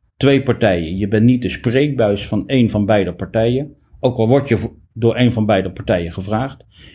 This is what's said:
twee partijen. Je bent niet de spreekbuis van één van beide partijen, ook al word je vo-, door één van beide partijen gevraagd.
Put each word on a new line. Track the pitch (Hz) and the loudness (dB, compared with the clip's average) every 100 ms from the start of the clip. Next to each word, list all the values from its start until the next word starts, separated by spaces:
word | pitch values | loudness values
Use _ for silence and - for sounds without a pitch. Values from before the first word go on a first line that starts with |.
| _ - | _ -2
twee | 135 139 | 2 2
partijen. | 135 110 110 87 80 95 | 0 0 0 0 -2 -4
Je | 101 | -2
bent | 107 | 2
niet | 117 123 | 4 2
de | 95 | -2
spreekbuis | - 120 127 151 127 107 101 - | -6 -2 0 0 0 0 0 -2
van | 107 - | -6 0
één | 135 113 | 2 2
van | 107 101 | 2 2
beide | 107 90 | 2 0
partijen, | 85 90 113 117 127 147 - _ - | -6 -6 -2 0 -2 -6 -14 _ -4
ook | 127 120 | -2 0
al | 110 | 2
word | 139 139 | 2 2
je | 107 | -2
vo-, | 98 - _ | -2 -10 _
door | 113 117 | -2 0
één | 113 123 | 2 2
van | 110 107 | 2 0
beide | 98 92 | 0 -2
partijen | - - 92 85 | -6 -2 -2 -2
gevraagd. | 90 95 110 135 - _ _ - | -8 -6 -4 -4 -10 _ _ -20